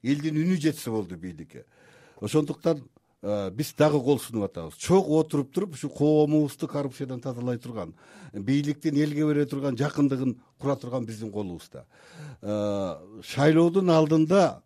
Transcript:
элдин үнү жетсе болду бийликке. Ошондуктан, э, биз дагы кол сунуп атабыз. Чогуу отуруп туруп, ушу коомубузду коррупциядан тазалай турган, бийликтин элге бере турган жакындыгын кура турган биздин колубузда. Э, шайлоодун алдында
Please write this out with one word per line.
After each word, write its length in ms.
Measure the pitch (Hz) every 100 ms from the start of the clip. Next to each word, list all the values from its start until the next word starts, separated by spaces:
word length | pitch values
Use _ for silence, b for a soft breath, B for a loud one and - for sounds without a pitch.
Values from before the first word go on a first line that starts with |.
элдин 340 | 120 143 156 151
үнү 220 | 170 185
жетсе 300 | 156 151 -
болду 260 | 110 90 87
бийликке. 500 | 90 80 80 - - b b b b b
Ошондуктан, 640 | 107 151 147 139 175 151 123 _ _ _
э, 300 | 101 104 98
биз 220 | 104 123 -
дагы 220 | 151 147
кол 160 | 123 139
сунуп 260 | - 113 98
атабыз. 280 | - 82 -
Чогуу 420 | - 185 196 156
отуруп 340 | 160 147 135
туруп, 200 | - 196 139
ушу 140 | 147
коомубузду 800 | - 147 151 151 151 147 - 147
коррупциядан 540 | 143 139 - 135 127
тазалай 360 | 131 120 123 120
турган, 360 | 123 113 82 - B B B
бийликтин 600 | 104 101 139 147 147 160 143
элге 280 | 151 147 151
бере 200 | 147 143
турган 320 | 139 139 120
жакындыгын 600 | 143 - 139 135 131 120 b _
кура 160 | 139 135
турган 300 | 120 127 113
биздин 260 | 110 110
колубузда. 540 | 101 98 85 - 65 - B B B 151 135
Э, 540 | 101 104 104 101 95 73 92 110
шайлоодун 680 | - - 147 160 170 180 185
алдында 720 | 160 156 160 156 196 165 -